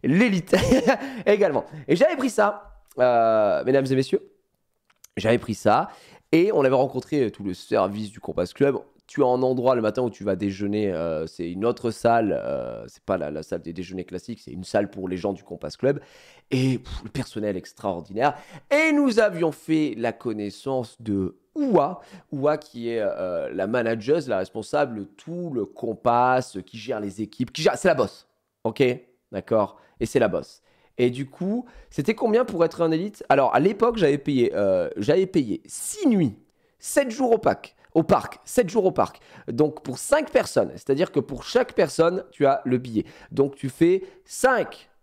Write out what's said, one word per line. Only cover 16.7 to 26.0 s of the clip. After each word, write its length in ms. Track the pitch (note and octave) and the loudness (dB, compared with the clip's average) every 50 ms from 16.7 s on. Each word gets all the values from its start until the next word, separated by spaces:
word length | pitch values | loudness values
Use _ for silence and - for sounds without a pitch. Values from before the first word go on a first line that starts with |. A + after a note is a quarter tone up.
| C3 A2+ | -2 -2
pff, 260 | - - - - - | -6 -10 -14 -12 -12
le 60 | G#2+ | -10
personnel 460 | _ C#3+ A#2+ - - A2 G#2+ G#2 G2 | _ -8 -10 -8 -8 -6 -4 -4 -4
extraordinaire. 760 | F2+ E2 - - _ - G2+ F2+ F2 E2 - F#2+ G#2+ B2+ D3 C#3 - - - - - _ _ | -6 -8 -12 -20 _ -6 -6 -6 -6 -8 -10 -4 0 0 0 0 -2 -16 -20 -20 -20 _ _
Et 220 | - D4 D#4+ D#4+ | 2 2 4 4
nous 280 | D4+ D4 C#4+ C4+ G#3+ A3 | 4 4 2 4 4 4
avions 320 | A3 G#3 F3+ E3 E3+ D#3+ | 2 2 2 0 -2 -2
fait 420 | C#3+ - - - D#3+ D#3 D#3 D3 G2+ | -2 -4 -2 0 0 2 2 0 -2
la 160 | A2 A#2 A#2 | -2 -4 -4
connaissance 880 | A2+ - - A#2+ G#2+ G#2+ G#2 G2+ F#2+ - - C3+ C3+ B2+ A#2+ G#2+ - _ | -4 -4 -6 -6 -4 -4 -6 -8 -8 -8 -6 -4 -4 -4 -4 -6 -14 _
de 360 | A2+ A2 G2+ G2 F#2+ F2+ - _ _ _ _ | -4 -2 -2 0 -2 -2 -6 _ _ _ _
Oua. 460 | D#4 C#4+ C4+ G#3+ E3 C#3 D#3+ F#3 - - - - F3+ _ _ | -4 -2 2 4 2 2 2 -4 -10 -16 -20 -20 -20 _ _
Oua 260 | D3+ C#3 C3 D3 D3+ D3+ | -8 -2 0 0 0 -2
qui 320 | - - - A#2+ A#2 A#2 | -6 -14 -14 -8 -6 -4
est, 100 | A#2 A2+ | -4 -2
euh, 480 | G#2 F#2+ - - F#2 F#2 F2 E2 D2 B1 | -2 -2 -4 -4 -6 -4 -4 -4 -6 -6
la 160 | B1+ F#2 F#2+ G2+ | -4 -4 -4 -2
manageuse, 600 | A#2 B2 A2+ A2+ A2+ A2+ G#2 B2 D3+ E3+ C#3 C3 | -2 -2 0 -2 -2 -4 0 0 0 0 0 -2
la 100 | G#2+ F#2 | -4 -4
responsable, 680 | F#2+ - _ A#2 A2 - - D3 D3 C3 A#2 G#2 G2 - _ | -4 -6 _ -12 -10 -4 -2 -2 -2 -2 -4 -12 -12 -14 _
tout 360 | _ - - E3+ F3 F3 E3+ C#3 | _ -14 -12 -10 -8 -8 -6 -4
le 120 | A#2+ G2+ | -4 -6
Compass, 920 | - - - - A2+ A2 - | -6 -8 -8 -6 -6 -6 -2